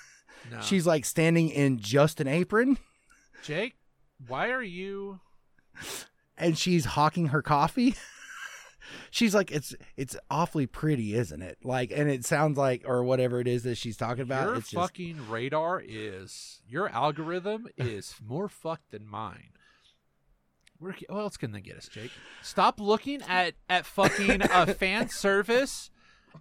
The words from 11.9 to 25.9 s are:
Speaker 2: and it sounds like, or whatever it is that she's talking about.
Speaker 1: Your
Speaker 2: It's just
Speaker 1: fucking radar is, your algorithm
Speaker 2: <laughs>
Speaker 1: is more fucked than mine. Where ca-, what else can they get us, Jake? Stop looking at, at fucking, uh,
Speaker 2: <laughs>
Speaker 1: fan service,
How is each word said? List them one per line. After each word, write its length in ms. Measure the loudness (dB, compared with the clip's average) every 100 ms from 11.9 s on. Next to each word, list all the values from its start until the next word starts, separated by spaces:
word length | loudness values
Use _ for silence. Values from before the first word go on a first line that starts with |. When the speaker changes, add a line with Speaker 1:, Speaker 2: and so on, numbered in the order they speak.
Speaker 2:
and 140 | 0 0
it 160 | 0
sounds 320 | 0 2 2 4
like, 280 | 2 2 0
or 180 | 0
whatever 340 | 2 4 2 2
it 80 | 0
is 180 | 0
that 100 | -2 -4
she's 220 | -6 -4
talking 240 | -4 -4
about. 240 | -4 -2 -2
Speaker 1:
Your 80 | -2
Speaker 2:
It's 140 | -4
just 100 | -4
Speaker 1:
fucking 480 | -4 -4 -10 -10 -6
radar 540 | -4 -2 0 0 -2 -6
is, 760 | -10 -8 -10 -14 -16 -18 -20 -10
your 220 | -4 -4
algorithm 800 | 0 0 0 -4 -4 -4 -6 -8
Speaker 2:
<laughs> 40 | -6
Speaker 1:
is 380 | -4 -4 -10 -14 -8
more 220 | -6 -6
fucked 440 | -8 -8 -8 _
than 140 | -18 -12
mine. 440 | -10 -10 -12 -20 _ _ _ _ _ _ _ _ _ _ _ _ -16
Where 160 | -14
ca-, 100 | -12 -10
what 100 | -8
else 160 | -6 -6
can 160 | -10
they 80 | -10
get 160 | -14 -18
us, 100 | -16
Jake? 240 | -14 -14 -16 -20 -18
Stop 400 | -6 2 2 2
looking 400 | 2 2 0 -8
at, 340 | 0 2 2 -2 0
at 160 | 0
fucking, 560 | 0 2 4 4 2 4
uh, 260 | 6 6 6
Speaker 2:
<laughs> 120 | 2
Speaker 1:
fan 320 | 0 0 -2
service, 800 | 0 2 2 4 2 2 -6 -14